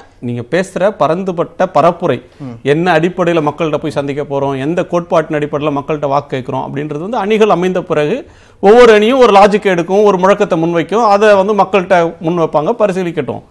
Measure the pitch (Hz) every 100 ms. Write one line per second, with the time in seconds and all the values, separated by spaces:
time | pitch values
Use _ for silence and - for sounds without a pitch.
0 | - _ 123 120 117 170 185 185 190 214
1 | 143 170 185 175 160 - 185 - 165 175
2 | 170 123 - - 139 117 127 151 180 165
3 | 175 180 170 170 147 - 165 147 160 147
4 | 139 139 143 139 139 135 139 180 170 175
5 | 170 175 156 156 147 147 151 139 - 156
6 | 147 139 139 135 123 131 135 139 151 147
7 | 180 240 196 220 214 175 185 185 165 151
8 | 151 247 - - _ - 196 233 240 214
9 | 214 269 247 196 202 202 196 180 170 190
10 | 208 190 185 202 196 170 165 170 147 208
11 | 226 202 214 196 190 208 190 208 180 185
12 | 165 170 165 175 160 156 151 151 208 185
13 | 180 160 127 110 -